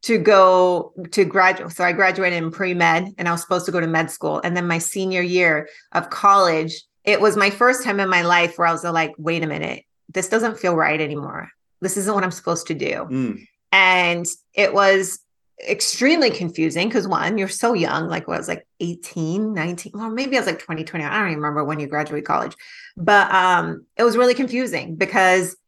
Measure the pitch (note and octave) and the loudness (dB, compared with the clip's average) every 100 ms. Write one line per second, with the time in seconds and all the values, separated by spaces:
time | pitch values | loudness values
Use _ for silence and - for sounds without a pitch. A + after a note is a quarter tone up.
0 | - A3+ E3+ G3+ F#3 F#3 F3+ F3 - - | 0 2 6 8 8 6 4 2 -4 -12
1 | E3+ - F#3 F#3 F#3 F#3 E3+ E3 F3+ F3 | -6 0 2 4 2 2 -8 -2 -2 2
2 | F#3+ F3+ F3+ F3 E3 E3 F#3+ F3 E3 E3 | 0 2 -2 -2 -6 -4 -4 2 2 2
3 | F#3 - F3 E3+ - F3+ F3 F3 E3 D#3+ | -2 -6 -4 -4 -2 -2 0 -2 0 0
4 | D#3+ - D#3+ D#3 F3 F3 F3 E3+ - G3 | -2 -4 -4 -4 -2 -2 -2 -2 -4 -4
5 | F#3+ F#3 F3+ F3+ F3 D3+ D3+ - _ F3 | -4 -2 0 2 2 2 -4 -18 _ -6
6 | - - G3+ G3 F3+ D#3+ D#3+ - _ _ | -4 0 4 6 6 2 -2 -8 _ _
7 | - G#3 G#3+ G#3 G3+ G3+ A#3+ C4 B3 G3+ | -2 2 4 4 0 4 2 2 -2 -2
8 | F#3+ F3+ E3+ F3 E3+ E3+ E3+ E3 F3 E3 | 0 2 2 2 2 0 0 0 -2 -2
9 | D#3 D3+ D#3+ E3+ D#3+ D3 D#3 - _ _ | -2 -4 -4 -2 -4 -6 -8 -10 _ _
10 | _ F#3+ F#3 A3+ A3+ A3 F3+ E3 D#3 D#3 | _ -8 -2 0 0 -2 0 2 0 0
11 | D3+ D3 C#3+ - - _ _ _ F#3 G3+ | -4 -6 -8 -12 -16 _ _ _ -6 -4
12 | G3 G3+ F#3 F3 - E3 - D#3 D3 - | -2 0 -2 -4 -4 -4 -4 -6 -4 -4
13 | - C3 B2 G2 - _ _ F#3+ F#3 F#3 | -4 -4 -4 -6 -14 _ _ 4 4 4
14 | F3 E3+ F3 - _ - G3+ G3 G3 G3 | 2 -2 -6 -10 _ 0 2 4 4 4
15 | F#3 - _ _ _ _ - - - - | 0 -10 _ _ _ _ -6 -4 -4 0
16 | C4 E4 B3+ - E3+ E3 D#3+ E3 G3+ A3 | 2 4 2 0 -6 -2 -2 0 -2 -2
17 | F#3+ E3+ E3 G#3+ F#3+ - A#3+ G3+ E3 C#3+ | -2 -2 -2 -2 -4 -2 -2 0 0 -2
18 | E3+ E3+ - D#3 - E3 _ _ E3+ E3+ | -4 -6 -6 -8 -6 -10 _ _ -8 -8
19 | - - D#3+ F#3 G#3+ G3+ D#3+ F3 F#3+ G3+ | -12 -6 -4 -2 -4 -4 -6 -6 -12 -12
20 | A3+ A3 C4+ C4 G3 E3 - D#3+ D#3+ F3 | -8 -6 -2 -2 -2 -6 -8 -10 -8 -6
21 | D3 A3 G3 D3+ D3+ D3 D3 D#3 C#3+ D3 | -4 -2 -2 -2 -4 -2 -4 -4 -4 -4
22 | D3+ D3 - - - - - - - - | -4 -6 -2 -2 -2 -10 -20 -20 -20 -4
23 | F3 G#3 G3 F#3+ F#3 F3 E3 E3 _ - | 4 6 6 4 4 2 0 -8 _ 0
24 | A#3 A3+ B3 B3 C4 A#3+ B3+ E3 B2+ D#3+ | 2 4 2 2 -2 -2 -4 -6 -8 -4
25 | F#3 G3 F#3 F#3 F3+ - | 0 4 4 4 0 -8